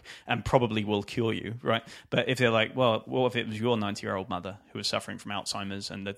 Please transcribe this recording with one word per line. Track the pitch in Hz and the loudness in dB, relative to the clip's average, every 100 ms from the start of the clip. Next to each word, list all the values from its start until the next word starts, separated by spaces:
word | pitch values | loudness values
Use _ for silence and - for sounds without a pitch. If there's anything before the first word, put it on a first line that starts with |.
| - - - | -16 -18 -4
and | 117 | -4
probably | - 135 120 110 | 4 4 6 2
will | 104 104 | 0 0
cure | 101 - 113 | 0 -2 0
you, | 110 98 117 | 0 -4 -4
right? | 127 113 - - - | 0 0 -2 -16 -2
But | - 120 | 0 2
if | 127 | 4
they're | 123 | 4
like, | 113 110 127 | 4 2 4
"Well, | 127 110 - | 4 4 0
what | 131 127 | 2 2
if | 123 | 2
it | 113 | -2
was | 107 | -2
your | 117 113 | 2 2
ninety-year-old | 101 101 110 101 95 | 0 -4 -4 -4 -4
mother | 90 92 98 - | -6 -6 -12 -12
who | 101 | -6
was | 101 | -2
suffering | 107 - 95 | -2 -4 -10
from | - | -8
Alzheimer's | 101 - 110 98 98 98 | -6 -6 -6 -6 -8 -8
and | 98 | -8
the, | 98 | -8